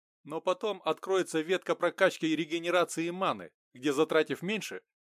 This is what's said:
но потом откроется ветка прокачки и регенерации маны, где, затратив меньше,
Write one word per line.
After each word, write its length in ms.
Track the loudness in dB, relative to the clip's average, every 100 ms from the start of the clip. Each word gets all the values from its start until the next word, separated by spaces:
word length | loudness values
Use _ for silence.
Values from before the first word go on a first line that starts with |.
| _ _
но 180 | -10 -4
потом 380 | -2 0 -2 -2 -2
откроется 560 | -2 0 0 2 0
ветка 320 | 0 -2 0
прокачки 540 | 0 0 4 2 2 -2
и 80 | -2
регенерации 760 | -2 -4 0 2 2 -2 -4
маны, 420 | -2 -2 -2 -8 _ _
где, 180 | -4 -2
затратив 520 | 2 4 4 2 -2
меньше, 400 | -4 -6 -6 -12 _ _